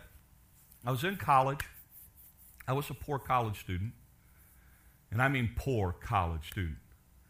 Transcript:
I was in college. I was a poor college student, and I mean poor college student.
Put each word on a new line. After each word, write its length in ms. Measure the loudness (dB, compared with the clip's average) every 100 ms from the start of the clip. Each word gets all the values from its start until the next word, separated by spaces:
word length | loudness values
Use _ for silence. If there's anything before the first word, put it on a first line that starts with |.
| -8 -20 -20 -20 -20 -20 -20 -8 -2
I 40 |
was 140 | 0
in 120 | 0 0
college. 440 | 4 6 6 0 -6 -16 -20 -20 -20 -20 -20 -20 -20 -10 -2
I 60 |
was 160 | -2 -2
a 60 |
poor 240 | -8 -4 -4
college 420 | 2 2 2 -2
student, 320 | -4 -4 -4 -8 -18 -20 -20 -20 -20 -20 -20 -20 -20 -20 -4
and 100 | 2
I 80 | 2
mean 220 | 2 0
poor 380 | -2 0 0 0
college 560 | -2 0 2 2 -2 -4
student. 280 | -4 -4 -6 -14 -20 _ -20 -20